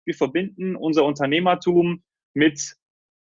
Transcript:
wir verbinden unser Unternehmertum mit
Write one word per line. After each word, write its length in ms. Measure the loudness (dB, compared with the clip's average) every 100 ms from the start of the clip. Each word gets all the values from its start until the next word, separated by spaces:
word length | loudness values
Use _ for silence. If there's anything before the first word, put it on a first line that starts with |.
| -8
wir 100 | -2
verbinden 640 | -2 -2 -6 -6 -8 -4
unser 260 | 0 2
Unternehmertum 1000 | 2 0 -2 0 0 0 2 2 2 -2 _ _ _
mit 420 | 0 0 0 -14 -16 _ _ _ _